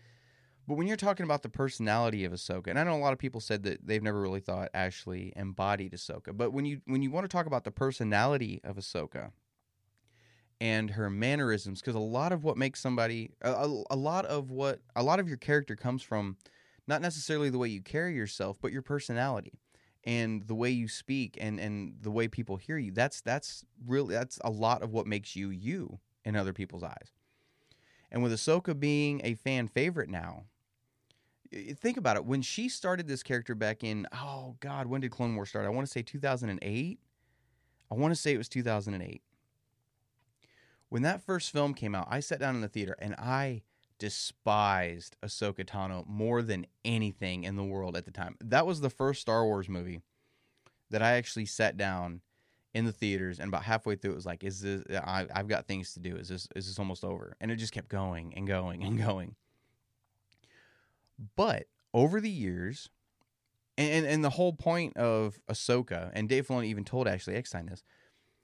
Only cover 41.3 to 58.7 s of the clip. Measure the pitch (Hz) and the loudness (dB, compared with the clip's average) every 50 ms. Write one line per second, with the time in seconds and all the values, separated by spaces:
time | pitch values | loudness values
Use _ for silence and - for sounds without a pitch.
41.3 | 190 175 - - - 147 147 143 139 - 113 107 101 95 85 - 117 139 143 - | -2 -2 -2 0 2 2 2 2 0 -2 -2 -2 -2 -2 -2 -2 -2 -4 -2 -2
42.3 | 165 - 135 135 131 120 110 104 - 110 101 92 - - - 104 101 - 110 123 | -2 0 0 0 0 0 -2 -2 -2 -4 -4 -4 -4 -6 -6 -6 -6 -4 -2 0
43.3 | 131 135 139 135 123 110 - _ _ _ _ _ _ _ 107 104 - - - - | 0 0 0 -2 -4 -6 -8 _ _ _ _ _ _ _ -6 -4 -4 -4 -6 -6
44.3 | - _ _ 110 104 107 104 101 98 92 90 85 85 87 87 - - _ - 107 | -8 _ _ 4 6 6 6 6 6 4 2 0 -2 -6 -12 -16 -14 _ -10 -8
45.3 | - - 107 101 101 - 95 - - 101 95 95 92 90 - - 104 104 110 117 | -4 -2 -2 -2 -2 -4 -8 -6 -4 -4 -4 -2 -4 -6 -6 -6 -4 0 2 2
46.3 | 120 120 117 113 104 90 87 - _ _ _ 113 117 113 110 104 101 - 98 92 | 2 2 2 2 -2 -2 -4 -8 _ _ _ 0 2 2 2 0 -2 -2 -4 -2
47.3 | 90 90 87 92 98 98 98 98 95 98 95 92 87 90 - - 87 - 90 90 | -2 -2 -4 -4 -2 -2 -2 -2 -2 -2 -2 -2 -4 -4 -6 -8 -8 -8 -8 -8
48.3 | - - - 113 120 139 165 180 180 151 143 131 - - 135 135 143 - - - | -8 -10 -2 4 6 6 6 6 2 0 0 -2 0 2 2 2 2 0 0 2
49.3 | 110 113 113 110 107 98 92 90 95 87 87 92 90 85 - _ _ _ _ _ | 4 4 4 4 2 0 0 -2 -4 -4 -4 -6 -8 -10 -12 _ _ _ _ _
50.3 | _ _ _ _ _ _ _ _ _ _ _ _ 110 107 110 117 123 123 117 - | _ _ _ _ _ _ _ _ _ _ _ _ 0 4 6 6 6 6 4 0
51.3 | - 117 110 101 - - 110 104 - 92 101 98 95 92 87 87 85 87 - _ | -4 -4 -4 -4 0 2 2 2 4 2 0 0 0 -2 -2 -4 -6 -10 -14 _
52.3 | _ _ _ _ _ _ _ _ _ 113 113 117 107 - 113 104 98 95 92 92 | _ _ _ _ _ _ _ _ _ 0 2 2 0 0 0 0 2 2 0 -2
53.3 | 90 - 80 98 95 80 90 107 113 113 - 110 104 95 - 98 92 - 92 92 | -4 -4 -4 -2 -2 -2 2 2 2 2 2 0 -2 0 -2 -2 -2 -2 -4 -6
54.3 | 87 87 95 98 95 95 98 98 98 98 - - 92 95 - 85 95 95 92 - | -6 -4 -6 -6 -6 -4 -4 -4 -4 -4 -4 -4 -4 -4 -2 -2 -2 -2 -2 -2
55.3 | - 95 98 104 107 69 - - 98 95 92 - - 87 87 90 90 87 - 87 | -2 -4 -2 0 -2 -2 0 -2 -4 -4 -4 -8 -10 -10 -8 -8 -6 -6 -8 -8
56.3 | 92 90 - - - 95 92 95 95 101 98 95 90 - - 92 92 90 - - | -8 -8 -8 -8 -8 -8 -8 -6 -6 -4 -4 -4 -4 -4 -4 -6 -6 -6 -8 -12
57.3 | - _ - 113 117 113 113 110 - 110 - - - 98 95 92 90 82 82 82 | -10 _ -4 -4 -4 -4 -4 -6 -6 -8 -8 -4 -4 -2 -2 -2 -2 -4 -6 -8
58.3 | - 92 98 95 98 92 92 90 | -8 -6 -2 0 0 0 0 -2